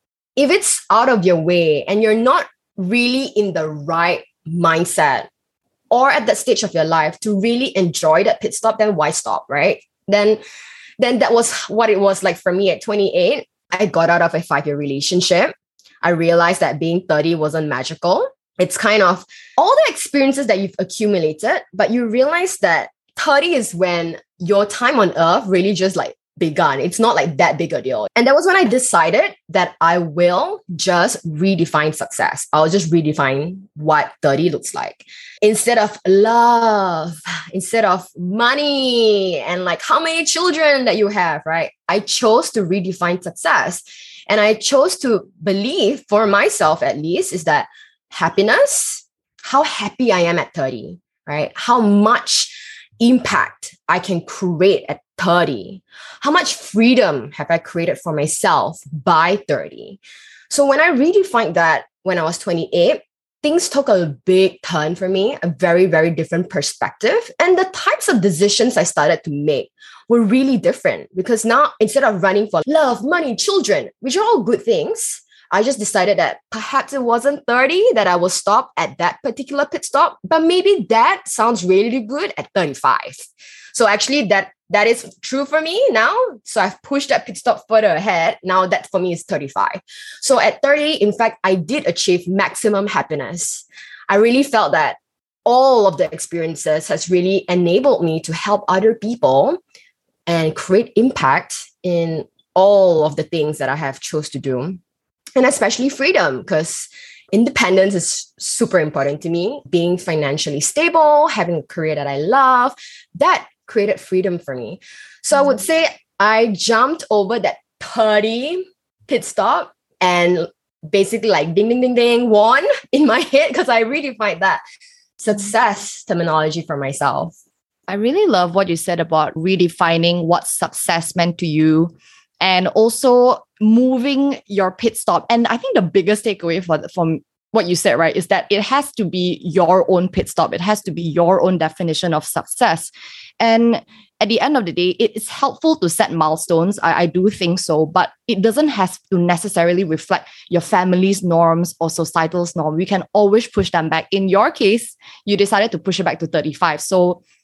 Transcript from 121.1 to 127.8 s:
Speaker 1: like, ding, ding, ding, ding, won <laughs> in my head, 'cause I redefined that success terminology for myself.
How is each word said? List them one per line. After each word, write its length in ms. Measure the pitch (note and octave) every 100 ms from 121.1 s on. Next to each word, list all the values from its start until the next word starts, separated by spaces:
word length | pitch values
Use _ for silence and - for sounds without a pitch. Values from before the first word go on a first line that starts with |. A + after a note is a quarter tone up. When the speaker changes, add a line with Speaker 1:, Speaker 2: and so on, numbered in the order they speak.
| A3+ G#3+
Speaker 1:
like, 240 | E3+ D#3+
ding, 140 | E3+ A3
ding, 120 | B3
ding, 140 | B3+
ding, 340 | A#3+ A#3+ A#3+ A#3+
won 360 | G#3 A3 B3+ G4+ C#5
<laughs> 140 | -
in 140 | C#4 D4
my 140 | A#3
head, 340 | D#4 C#4 D#4+
'cause 160 | - D4+
I 140 | A3+
redefined 560 | A3+ D4 C#4+ A3 G#3+ E3+
that 200 | F#3+ E3 - - _ _ _ -
success 880 | - G#3 G3+ A3 A#3 G3 - -
terminology 580 | - F3 E3 D#3 D#3 D#3+
for 140 | D#3 C#3+
myself. 580 | C#3 C#3+ C#3+ D2 E3+ - _ _ _ _